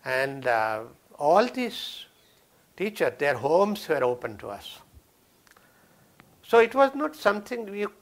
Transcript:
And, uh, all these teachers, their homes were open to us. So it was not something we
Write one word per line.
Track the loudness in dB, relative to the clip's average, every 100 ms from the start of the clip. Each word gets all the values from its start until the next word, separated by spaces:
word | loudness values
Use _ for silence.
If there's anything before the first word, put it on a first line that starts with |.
| -2
And, | -2 -2 -2 0
uh, | 0 0 -4 -8 -18 _ -2
all | 4 4 4
these | -2 -6 -6 -12 -12 -18 _ _ _ _ _ _ -6
teachers, | -6 0 -2 0
their | -2 0
homes | 2 2 2 -2 -2
were | 0
open | 0 -2 -6 -10
to | -12
us. | -14 -14 -20 -20 -20 _ _ _ _ _ _ _ _ _ _ _ _ -20 _
So | 4 6
it | 6 4
was | 2
not | 2 -6 0
something | 0 0 -6 -10 -8
we | -6 -8 -8